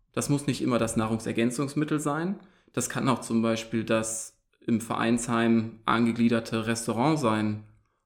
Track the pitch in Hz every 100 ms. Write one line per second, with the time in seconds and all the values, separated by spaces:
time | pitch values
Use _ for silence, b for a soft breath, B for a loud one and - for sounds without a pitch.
0 | _ - 120 143 143 123 127 117 113 117
1 | 110 110 117 110 117 123 139 147 151 151
2 | 151 147 175 202 B B B - - 127
3 | 135 120 - 113 113 113 - 117 110 113
4 | 110 - - _ _ _ - 113 - -
5 | 117 120 117 117 117 113 110 - - 117
6 | 117 117 117 113 - 113 107 113 - 110
7 | 139 156 120 107 107 107 - _ _ _